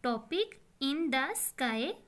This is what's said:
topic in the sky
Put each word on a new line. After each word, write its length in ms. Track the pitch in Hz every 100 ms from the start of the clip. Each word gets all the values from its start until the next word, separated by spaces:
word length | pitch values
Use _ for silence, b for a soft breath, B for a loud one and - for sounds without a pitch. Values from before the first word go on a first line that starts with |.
topic 520 | 247 233 - 339 453 - - -
in 200 | 269 294 330 262
the 100 | 269 440
sky 520 | - - 247 220 269 480